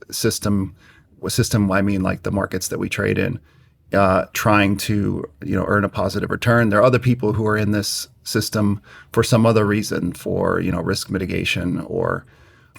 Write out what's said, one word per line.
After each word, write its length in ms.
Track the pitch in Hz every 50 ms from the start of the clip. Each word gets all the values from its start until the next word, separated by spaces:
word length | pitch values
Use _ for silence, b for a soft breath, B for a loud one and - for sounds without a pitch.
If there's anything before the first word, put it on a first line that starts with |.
| - -
system. 640 | - - - 113 - - - 104 101 98 95 87 b b b b b b b b _ _
With 120 | - 92
system, 380 | - - 117 - - 110 104 98
I 100 | 92 98
mean, 200 | 98 101 101 95
like, 200 | 92 92 95 -
the 80 | - 101
markets 380 | 95 98 98 - - 92 - -
that 100 | - 87
we 100 | 98 98
trade 300 | - - 101 101 98 98
in, 200 | 98 95 - - b b b b b b b b _ _
uh, 320 | - 98 98 92 92 90 - -
trying 460 | - - - 113 104 104 101 98 101 101
to, 440 | - - 107 101 101 101 95 85 - - _ _ -
you 100 | 95 98
know, 120 | 95 -
earn 180 | - 101 104 98
a 40 | 95
positive 400 | - - 92 98 - 101 92 -
return. 400 | 90 - - 120 117 117 117 107
There 80 | 101 101
are 60 | 117
other 140 | 131 123 120
people 360 | - 123 117 127 - 107 101
who 120 | 110 110
are 120 | 107 107 107
in 140 | 107 101
this 360 | 104 104 98 - - - - - _ _
system 580 | _ - - 110 - - - 110 104 101 101 - B B B B B B
for 100 | - 120
some 220 | 113 - 123 113 113
other 220 | 117 110 110 107
reason, 480 | 101 104 110 101 - - 80 82 87 -
for, 460 | - - 98 92 92 92 90 90 90
you 120 | 90 92
know, 80 | 87 85
risk 300 | 85 90 98 - - -
mitigation 680 | 98 92 95 90 92 90 90 - - 92 87 90 82 82
or, 440 | - - 87 90 87 85 90 90 - b b b b b b b b b b